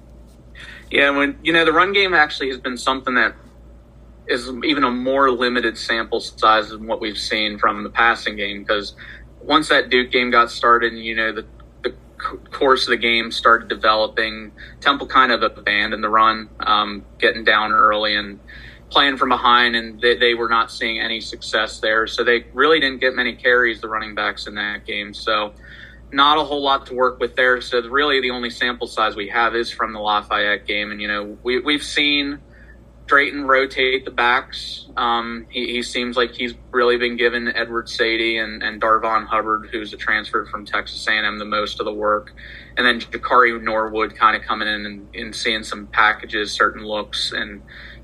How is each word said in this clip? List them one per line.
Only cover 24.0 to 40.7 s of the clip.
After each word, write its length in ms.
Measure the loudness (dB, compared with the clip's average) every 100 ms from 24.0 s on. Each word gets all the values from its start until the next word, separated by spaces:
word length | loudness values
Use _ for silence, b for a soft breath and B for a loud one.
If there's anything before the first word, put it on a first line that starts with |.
| -6 -4
backs 320 | -4 -6 -8
in 80 | -6
that 280 | -6 -8
game. 300 | -8 -8 -8
So 380 | -8 -2 -2 -2 -8 B B B B B
not 280 | 2 4 4
a 40 |
whole 180 | 0 -2
lot 260 | 0 0 -2
to 80 |
work 260 | 0 0 0
with 160 | -4 2
there. 240 | 2 2
So 200 | 0 -2
really 380 | 0 0 2 2
the 120 | 0
only 180 | -2 -6
sample 380 | -4 -4 -2 -6
size 260 | -2 -2
we 140 | -2 -4
have 260 | 0 0
is 160 | 0 -4
from 220 | -4 -6
the 80 | -2
Lafayette 680 | 0 0 0 -2 0 -2 -2
game. 240 | -4 -4
And, 100 | -6
you 60 | -4
know, 320 | -4 -6 -6
we, 160 | -2 0
we've 240 | 0 -2
seen 560 | -2 -2 0 0 -2 -6 -14 B B B -20 -14 2
Drayton 380 | 2 2 -2 2
rotate 560 | 2 2 0 0 0
the 80 | -2
backs. 720 | 0 2 2 -2 -10 -12 -14 -10 -2
Um, 500 | 0 0 -2 -8 -8
he, 160 | -6 -4
he 160 | -4
seems 340 | -4 -4 -2 0
like 140 | -2
he's 240 | -2 -8 -8 -4
really 260 | 2 4 4
been 200 | 0 2
giving 320 | 2 2 -4
Edward 400 | -4 -4 -4 -4
Sadie 500 | -2 0 2 0 -2
and, 240 | -4 -6
and 180 | -6 -2
Darvon 460 | 2 2 2 -2 0
Hubbard, 420 | -2 0 -2 -4
who's 200 | -8 -8
a 40 | -8
transfer 500 | -2 -2 -2 -4 -4
from 180 | -10
Texas 440 | -6